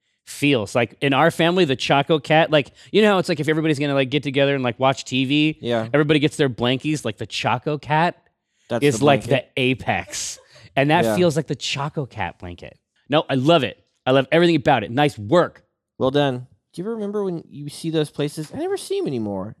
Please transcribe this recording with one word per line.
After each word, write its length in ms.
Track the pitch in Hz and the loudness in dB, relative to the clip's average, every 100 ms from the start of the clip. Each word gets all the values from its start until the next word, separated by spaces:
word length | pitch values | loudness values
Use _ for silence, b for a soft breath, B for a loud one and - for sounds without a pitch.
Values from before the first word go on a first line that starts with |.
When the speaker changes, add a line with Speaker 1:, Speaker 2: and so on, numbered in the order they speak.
| _ _ | _ _
Speaker 1:
feels. 500 | - - 143 127 98 123 | -18 -2 0 2 0 0
Like, 200 | 117 - | -2 -2
in 120 | 139 | 0
our 160 | 135 160 | 2 2
family, 320 | - 170 180 | 2 0 2
the 100 | 147 | 2
Choco 440 | 135 - 139 - 160 | 0 0 0 2 0
Cat, 300 | - 156 165 | 2 2 4
like, 180 | 151 - B B | 2 0 B B
you 100 | 185 | 2
know 100 | 214 | 4
how 40 | 190 | 2
it's 100 | 175 | 0
like, 120 | 156 | -2
if 80 | 151 | -2
everybody's 300 | 156 156 139 | 0 0 0
gonna, 140 | 147 | 0
like, 160 | 139 135 | 0 0
get 120 | 139 | -2
together 320 | 139 135 139 | -2 0 2
and, 80 | 139 | 2
like, 160 | 123 113 | -2 0
watch 260 | 131 135 | 0 0
T 200 | - 127 | -2 -2
V, 340 | 131 147 151 151 | 0 2 2 -2
Speaker 2:
Yeah. 280 | 113 117 110 | -2 -2 0
Speaker 1:
everybody 280 | 139 151 156 | 0 2 2
gets 160 | 147 - | 2 0
their 120 | 139 | -2
blankies. 540 | 110 120 127 151 151 | 0 -2 0 -2 -4
Like, 120 | 117 - | -6 -8
the 100 | 107 | -10
Choco 520 | - 127 120 151 147 | -4 -2 -2 -4 -6
Cat 380 | 123 156 - - _ _ _ _ - | -2 0 0 -2 _ _ _ _ -6
Speaker 2:
That's 160 | 117 | 0
Speaker 1:
is, 140 | 143 113 | 0 2
Speaker 2:
the 40 | 143 | 2
Speaker 1:
like, 200 | 135 - | 2 2
Speaker 2:
blanket. 240 | 131 - - | -2 -2 -2
Speaker 1:
the 60 | |
apex. 760 | 127 127 - 95 - - - - b b b - | -2 -2 -4 -4 -6 -10 -10 -12 b b b 0
And 140 | 143 | 2
that 140 | 165 | 2
Speaker 2:
Yeah. 120 | 139 107 | 2 2
Speaker 1:
feels 180 | 175 147 | 2 0
like 100 | - | -4
the 80 | 139 | -6
Choco 500 | - 139 147 - 131 | -8 -6 -8 -8 -10
Cat 320 | 104 87 - | -8 -10 -10
blanket. 400 | 90 85 64 - _ _ - | -16 -16 -18 -20 _ _ -2
No, 160 | 147 - | -2 0
I 60 | |
love 300 | 139 135 170 | 0 4 4
it. 180 | 113 - _ _ 131 | 2 -6 _ _ 2
I 60 | |
love 160 | 135 131 | 2 4
everything 260 | 165 175 156 | 4 4 2
about 280 | 151 127 | 2 2
it. 60 | 101 | 0
Nice 260 | 120 147 - | 0 0 -2
work. 460 | 104 175 151 - _ _ _ - | 0 2 2 -4 _ _ _ -4
Speaker 2:
Well 120 | 127 | 0
done. 340 | 143 143 123 127 _ _ | 2 0 -2 -10 _ _
Do 80 | - | -12
you 40 | 196 | -8
ever 80 | |
remember 300 | 226 202 208 | -6 -6 -4
when 180 | 196 170 - | -4 -6 -12
you 180 | 135 143 | -14 -14
see 220 | - 165 | -10 -4
those 200 | 156 151 | -2 -2
places? 400 | - 147 - 151 | -4 -6 -6 -10
I 40 | 247 | -8
never 180 | 359 403 | -6 -6
see 200 | - 392 | -6 -6
'em 120 | 320 | -4
anymore. 480 | 123 107 98 98 - | -4 -4 -6 -8 -14